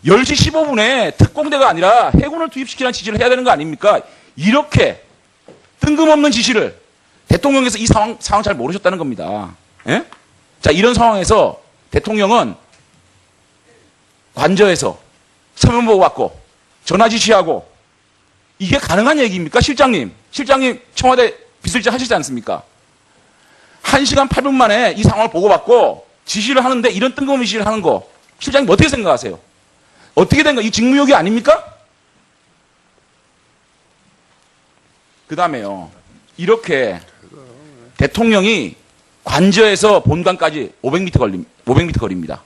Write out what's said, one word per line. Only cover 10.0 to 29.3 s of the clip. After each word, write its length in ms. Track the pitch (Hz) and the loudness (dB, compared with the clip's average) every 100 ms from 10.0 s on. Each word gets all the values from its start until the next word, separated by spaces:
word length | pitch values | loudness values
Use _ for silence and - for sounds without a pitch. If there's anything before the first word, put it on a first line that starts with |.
| 339 - _ _ _ _ | -6 -20 _ _ _ _
자, 100 | 165 | -2
이런 220 | 160 226 | 2 2
상황에서 680 | 240 233 208 170 214 123 - _ _ _ | 4 2 0 0 2 2 -2 _ _ _
대통령은 640 | 147 202 214 196 233 127 87 _ _ _ _ _ _ _ _ _ _ _ _ _ _ _ _ _ | -6 -2 -2 2 0 -2 -8 _ _ _ _ _ _ _ _ _ _ _ _ _ _ _ _ _
관저에서 640 | - 151 190 208 170 113 - _ _ _ _ _ | -4 0 2 2 2 -4 -8 _ _ _ _ _
서면 320 | - - 240 233 | -2 0 2 2
보고 140 | 196 | 4
받고 380 | 165 - 104 - _ _ _ _ | 2 0 -8 -8 _ _ _ _
전화 240 | - 180 226 | -4 0 0
지시하고 580 | 220 208 208 165 113 - _ _ _ _ _ _ _ _ _ | 0 2 2 2 -6 -8 _ _ _ _ _ _ _ _ _
이게 200 | 185 277 | -4 -4
가능한 400 | - 175 240 302 | 0 0 2 0
얘기입니까? 420 | 240 185 160 240 | -2 -2 -2 -2
실장님, 520 | - 285 269 202 104 - _ | 0 2 2 2 -4 -12 _
실장님 500 | - 269 269 262 - _ | -10 -2 0 0 -4 _
청와대 400 | - 254 254 226 - _ _ | -2 0 2 0 -2 _ _
비서실장 320 | - 233 214 | -6 -2 -2
하시지 180 | 247 247 | -4 -2
않습니까? 480 | 202 139 123 110 90 _ _ _ _ _ _ _ _ _ _ _ _ | -4 -4 -10 -8 -10 _ _ _ _ _ _ _ _ _ _ _ _
한 220 | - 269 | -2 -2
시간 240 | 277 277 269 | 0 0 0
팔 140 | - | 0
분 100 | 277 | 0
만에 380 | 262 226 208 226 165 | 2 2 2 0 2
이 60 | |
상황을 280 | 208 208 226 | 0 2 -2
보고받고 760 | 165 202 180 - 240 151 - _ _ | 0 2 2 4 4 4 -2 _ _
지시를 400 | - 214 214 262 | -10 -6 0 0
하는데 240 | 247 254 233 | 0 0 -2
이런 240 | 190 262 | 0 -4
뜬금없는 300 | 262 277 277 226 | -4 -2 -2 -2
지시를 200 | 220 208 | -4 -4
하는 160 | 214 | -2
거 260 | 165 98 - _ _ _ | -2 -2 -6 _ _ _
실장님 320 | - 277 262 | -2 -2 2
어떻게 180 | 190 311 | 2 2
생각하세요? 500 | 262 190 123 117 | 0 0 -2 -2